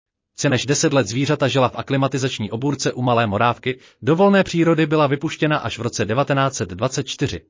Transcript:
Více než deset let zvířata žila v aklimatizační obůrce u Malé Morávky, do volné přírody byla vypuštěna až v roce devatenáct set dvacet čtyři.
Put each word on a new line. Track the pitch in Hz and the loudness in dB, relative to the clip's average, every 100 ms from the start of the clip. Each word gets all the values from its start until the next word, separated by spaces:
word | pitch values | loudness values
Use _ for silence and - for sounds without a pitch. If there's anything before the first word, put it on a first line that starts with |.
| _ _ _ - | _ _ _ -4
Více | 147 | 0
než | 127 120 | 0 0
deset | 143 160 | 0 2
let | 139 98 | 2 0
zvířata | 120 143 147 135 | -2 -2 0 0
žila | 131 123 | 2 0
v | 117 | -2
aklimatizační | 113 135 135 139 131 - 104 | -2 0 0 0 -4 -4 -6
obůrce | 113 143 139 143 | -4 -4 -2 -4
u | 123 | -2
Malé | 123 117 113 | 0 2 2
Morávky, | 101 120 - 127 127 - _ | 2 0 0 -6 -8 -14 _
do | 117 165 | 0 4
volné | 202 196 | 6 4
přírody | 185 165 165 156 156 | 2 2 2 4 2
byla | 156 139 | 2 2
vypuštěna | 143 156 - 156 151 | 0 -4 -2 0 0
až | 113 - | -4 -6
v | |
roce | 117 - | -6 -4
devatenáct | 101 120 143 139 135 - | -2 0 0 0 0 -2
set | 92 | -8
dvacet | 90 131 - - | -4 -4 -4 -8
čtyři. | - 139 85 | -4 -4 -6